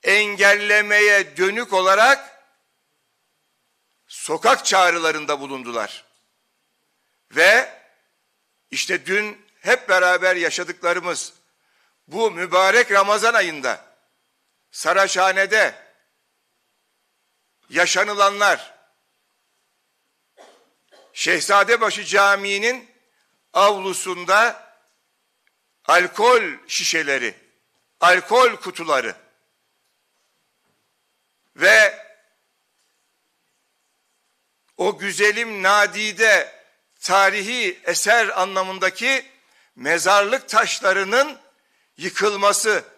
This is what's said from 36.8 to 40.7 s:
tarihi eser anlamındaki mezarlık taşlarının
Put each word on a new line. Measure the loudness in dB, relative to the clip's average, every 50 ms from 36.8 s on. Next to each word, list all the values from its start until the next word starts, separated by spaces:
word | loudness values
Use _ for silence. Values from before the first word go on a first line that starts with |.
| _ _ _ _
tarihi | -6 0 2 2 2 2 0 -2 -6 -6 -6 -4 -4 -6 -6 -8 _
eser | -6 -4 -4 0 2 2 2 2 0 -2 -4
anlamındaki | -4 -2 -2 -4 -6 -6 -6 -4 -4 -4 -4 -4 -4 -2 -2 -2 -4 -10 _ _ _ _ _ _ _ _ _
mezarlık | -10 -4 -2 -2 0 2 2 2 2 2 0 -2 -6 -6 -2
taşlarının | 0 0 0 0